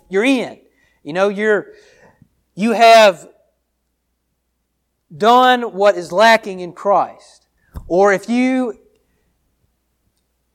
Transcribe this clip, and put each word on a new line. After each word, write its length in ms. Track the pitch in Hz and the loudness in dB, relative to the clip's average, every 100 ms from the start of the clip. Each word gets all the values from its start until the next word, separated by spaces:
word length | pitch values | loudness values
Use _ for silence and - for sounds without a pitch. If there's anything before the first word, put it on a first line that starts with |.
| _ | _
you're 160 | 185 | -4
in. 360 | 247 262 151 113 _ _ _ _ | -2 -2 -6 -14 _ _ _ _
You 100 | 143 | -12
know, 160 | 175 202 | -4 -4
you're, 440 | 196 214 202 - - _ _ _ _ _ _ _ | -4 -2 -4 -4 -20 _ _ _ _ _ _ _
you 180 | - 226 | -8 -4
have 560 | 208 233 226 214 160 - _ _ _ _ _ _ _ _ _ _ _ _ _ _ _ _ _ _ | 2 6 6 6 2 -12 _ _ _ _ _ _ _ _ _ _ _ _ _ _ _ _ _ _
done 600 | 151 214 247 254 247 233 | -4 2 2 2 0 -4
what 220 | 180 202 180 | -2 0 0
is 160 | 165 | -6
lacking 480 | 175 226 226 214 185 | 0 2 2 -2 -14
in 120 | 180 | -14
Christ." 760 | - 202 185 - - _ _ _ _ _ - - | -8 -2 -2 -2 -10 _ _ _ _ _ -20 -6
Or 240 | 170 202 | 0 0
if 160 | 190 190 | 0 -4
you 500 | 240 254 262 247 - _ _ _ _ _ _ _ _ _ _ _ _ _ _ _ _ _ | -4 -2 -4 -6 -10 _ _ _ _ _ _ _ _ _ _ _ _ _ _ _ _ _